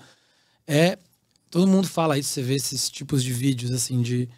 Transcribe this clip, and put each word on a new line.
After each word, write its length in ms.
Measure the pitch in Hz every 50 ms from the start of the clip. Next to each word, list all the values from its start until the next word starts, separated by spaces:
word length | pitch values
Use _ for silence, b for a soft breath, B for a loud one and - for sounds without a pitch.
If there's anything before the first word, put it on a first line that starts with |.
| b b b b b b b b b b b b b -
É, 300 | 143 147 165 180 214 - _ _ _ _ _ _ _ _ _ _
todo 180 | - 170 185 196
mundo 200 | 190 190 185 151
fala 300 | - 175 165 160 143 139
isso, 120 | 139 -
você 120 | - 147
vê 140 | 127 123 135
esses 340 | 139 120 - 139 123 - -
tipos 340 | - - 139 139 156 135 123
de 100 | 127 123
vídeos, 380 | 120 127 139 131 120 120 120
assim, 300 | 127 123 - - 131 123
de, 280 | 120 120 123 123 123 120 b